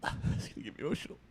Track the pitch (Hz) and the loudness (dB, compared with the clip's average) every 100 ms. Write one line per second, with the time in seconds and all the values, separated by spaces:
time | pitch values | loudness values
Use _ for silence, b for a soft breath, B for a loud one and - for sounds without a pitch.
0 | - - - - - - 240 - 143 - | 0 2 4 2 0 -6 -8 -2 0 0
1 | - - - | -2 -10 -16